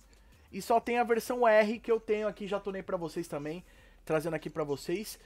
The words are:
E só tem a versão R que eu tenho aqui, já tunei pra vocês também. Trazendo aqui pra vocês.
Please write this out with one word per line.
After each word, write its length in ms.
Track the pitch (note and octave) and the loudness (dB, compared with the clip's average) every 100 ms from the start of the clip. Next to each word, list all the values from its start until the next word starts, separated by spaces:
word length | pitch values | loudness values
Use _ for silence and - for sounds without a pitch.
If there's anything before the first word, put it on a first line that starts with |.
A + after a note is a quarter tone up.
| - - - - - | -20 -20 -20 -20 -14
E 100 | G3 | -6
só 180 | - A#3 | 2 2
tem 200 | A#3+ A#3+ | 2 0
a 40 | |
versão 440 | A3+ A3+ - B3 A#3 | 2 0 0 2 6
R 320 | G#3+ G#3+ A3+ | 6 6 0
que 120 | - | 0
eu 80 | A3 | 0
tenho 280 | - G#3+ G#3+ | 0 -2 -2
aqui, 180 | G3 G3 | -4 -4
já 140 | G3+ | -4
tunei 240 | G3+ F#3+ | -4 -8
pra 120 | F3+ F#3 | -4 -4
vocês 320 | D#3+ F3 E3 | -4 -6 -6
também. 380 | D3+ D3 F3 - - - - - | -6 -6 -10 -14 -20 -20 -12 -2
Trazendo 300 | D#3 E3 D#3 | 0 0 -4
aqui 160 | D#3+ | -4
pra 120 | D#3 | -6
vocês. 560 | D3 C#3 - F3+ G#3+ - | -4 -4 -2 -4 -4 -14